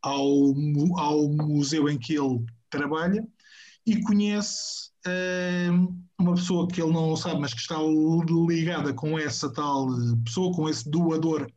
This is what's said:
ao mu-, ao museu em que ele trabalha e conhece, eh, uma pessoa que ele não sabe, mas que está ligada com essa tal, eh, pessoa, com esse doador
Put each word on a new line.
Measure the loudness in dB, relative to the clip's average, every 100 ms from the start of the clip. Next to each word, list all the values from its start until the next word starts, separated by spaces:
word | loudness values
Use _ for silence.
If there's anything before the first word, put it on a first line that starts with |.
ao | -4 0 2 4 4
mu-, | 2 0 2 2 2
ao | 2 2 2
museu | 0 2 0 0 0 0
em | -2
que | -2 -2
ele | 0 -2 -4 -12 _
trabalha | -6 -4 -2 0 -2 -4 _ -20 -20 -20 _ -2
e | 0
conhece, | 2 2 2 0 -4 -8 -10 -12 -14 _ -6
eh, | -4 -2 -2 -2 0 2 2 2 -2 -14 -2
uma | 2
pessoa | 2 0 0 0
que | 0
ele | 0
não | 2 2 0
sabe, | -2 -4
mas | -4
que | -6
está | -8 -2 2 4 4 2 2 2 4
ligada | 2 0 -2 -2
com | -2 -2 -2
essa | -2 -4 -4
tal, | -4 -2 0 0
eh, | 0 0 0
pessoa, | 0 -2 -2
com | 0 -2
esse | -4 -2
doador | 0 2 2 0 -2 -4